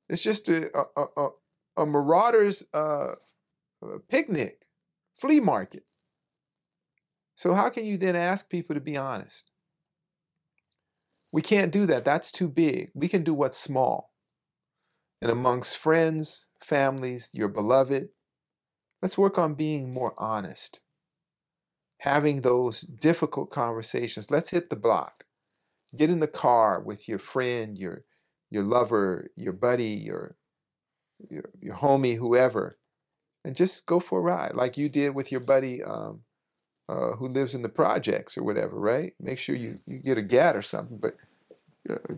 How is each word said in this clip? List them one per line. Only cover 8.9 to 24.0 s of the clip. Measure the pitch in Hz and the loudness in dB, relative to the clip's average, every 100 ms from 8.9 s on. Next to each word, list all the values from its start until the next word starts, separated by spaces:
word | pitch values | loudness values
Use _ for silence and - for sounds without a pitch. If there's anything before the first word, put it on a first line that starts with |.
| 143 | -6
honest? | 135 113 - - - _ _ _ _ _ _ _ _ _ _ _ _ _ _ _ _ _ _ | -6 -8 -10 -18 -20 _ _ _ _ _ _ _ _ _ _ _ _ _ _ _ _ _ _
We | 160 | -2
can't | 151 208 185 | 2 4 4
do | 196 202 | 4 4
that. | 135 117 | 2 2
That's | 151 - | 0 0
too | - 180 | -4 -2
big. | 139 160 127 - | 2 2 2 -4
We | - 160 | -4 0
can | 196 | 0
do | 165 | 0
what's | 151 139 - | 0 0 -2
small. | - 131 127 - - _ _ _ _ _ _ _ _ _ _ _ | -4 0 0 0 -6 _ _ _ _ _ _ _ _ _ _ _
And | 117 | -2
amongst | 117 127 123 123 - | 0 2 0 -2 -2
friends, | 156 160 165 156 151 - - _ | 2 4 4 0 -6 -10 -16 _
families, | - 147 135 135 127 123 117 | -2 2 2 0 -4 -8 -10
your | 120 104 | -4 -4
beloved, | 101 107 131 131 135 - _ _ _ _ _ _ _ _ _ | -2 4 4 4 0 -4 _ _ _ _ _ _ _ _ _
let's | 185 185 | -4 2
work | 196 190 | 2 4
on | 165 | 0
being | 147 156 151 131 | 0 -2 -4 -6
more | 127 123 - | -4 -4 -4
honest. | 107 110 95 - - - _ _ _ _ _ _ _ _ _ _ _ _ | -4 -4 -6 -10 -14 -16 _ _ _ _ _ _ _ _ _ _ _ _
Having | - 139 147 139 | 0 2 2 2
those | 123 123 123 110 | 2 2 2 -4
difficult | - 117 151 165 156 - 143 | -12 0 2 2 0 -4 -6
conversations. | - 120 113 110 127 | -4 -4 -4 -6 -4